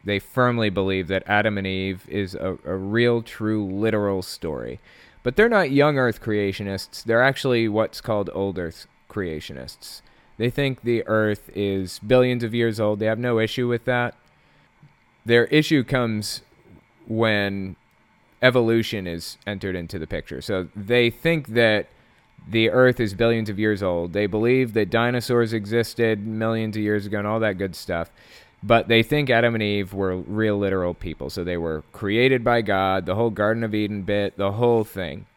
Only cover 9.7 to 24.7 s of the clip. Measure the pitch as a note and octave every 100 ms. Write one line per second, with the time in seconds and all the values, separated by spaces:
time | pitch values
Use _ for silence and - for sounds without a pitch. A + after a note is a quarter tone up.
9.7 | - - - _ _ _ - A#2+ A#2+ C#3
10.7 | B2+ A#2+ A#2 - A2 G#2+ G#2 - - G2+
11.7 | G2 F#2 - G#2+ B2+ B2+ B2 A#2 A#2 A#2
12.7 | A2 G#2+ G#2 A2 A2+ B2 A#2 A2 - B2
13.7 | A#2+ B2 B2 A#2+ - _ _ _ _ _
14.7 | _ - _ _ _ A2 A#2 A#2 D3+ D3+
15.7 | D3+ A#2 C3+ A#2+ G#2+ G#2 - _ _ _
16.7 | - _ _ - A2 A2+ G#2 G2+ G2 F#2+
17.7 | F2+ _ _ _ _ _ _ B2+ B2+ A2+
18.7 | A2+ A2 A2 F#2 E2+ - - - G2+ G2
19.7 | F#2 E2+ F#2+ D#2 D#2+ - C2 - F#2+ F2
20.7 | - G2+ B2 A#2 A2 E3 E3 B2 A2+ A2+
21.7 | G#2+ - _ _ _ _ - - A2+ A2
22.7 | A#2 B2+ A#2+ A2+ F#2+ A#2 A#2 G#2+ G2+ G#2+
23.7 | G#2 F#2+ F2 F2 F#2 G#2 G#2+ A#2 C3 B2+